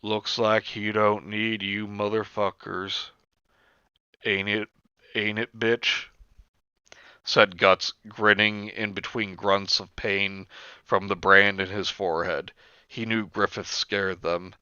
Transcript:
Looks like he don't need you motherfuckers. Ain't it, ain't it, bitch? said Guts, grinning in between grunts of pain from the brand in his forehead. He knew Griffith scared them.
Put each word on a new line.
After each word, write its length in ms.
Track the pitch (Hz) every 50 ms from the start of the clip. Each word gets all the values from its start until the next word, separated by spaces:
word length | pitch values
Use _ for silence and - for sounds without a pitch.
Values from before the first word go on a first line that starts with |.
Looks 340 | - 104 107 107 - - -
like 280 | - 117 107 107 110 -
he 280 | - - 110 104 107
don't 340 | 104 110 107 104 104 104 69
need 360 | 90 104 107 110 113 110 107
you 240 | 95 98 101 104 107
motherfuckers. 1300 | 101 101 101 104 104 107 110 104 - - - 104 98 - _ - 98 98 90 95 98 95 - - - _ _ _ _ _ _ _ _ _ _ _ _ _ _ _ _ _ _ _ _ _ _ -
Ain't 200 | 113 101 98 98
it, 220 | 104 104 107 107 - _ _ _ _ _ _ _ _ -
ain't 240 | 113 104 107 104 107
it, 200 | 117 - _ 113
bitch? 500 | 117 113 117 117 - - - - - - _ _ - _ _ _ - _ _ _ _ _ _ _ _ _ - - - - - _ _
said 320 | - - - 107 98 90
Guts, 380 | 87 - 98 95 92 - - - _ _
grinning 600 | 107 107 - 107 107 104 98 107 107 107 104 101 107
in 240 | - - 110 104
between 420 | 98 101 - - - 120 107 98 92
grunts 460 | 85 - 101 98 98 98 92 - -
of 160 | 98 90 _
pain 520 | - - 110 98 98 101 98 98 98 92 _ - - - - - - _
from 240 | - - 98 95 98
the 80 | 98
brand 440 | 85 82 95 98 98 101 101 98 95
in 60 | 95 92
his 180 | 98 104 92 -
forehead. 640 | - - 101 90 80 82 85 92 85 71 - - _ _ - - _ _ _
He 200 | _ - - 113
knew 200 | 110 113 110 107
Griffith 420 | 87 _ 104 101 98 - - 95 -
scared 520 | - - - _ 104 101 98 95 92 90
them. 340 | - 85 85 87 90 92 90 _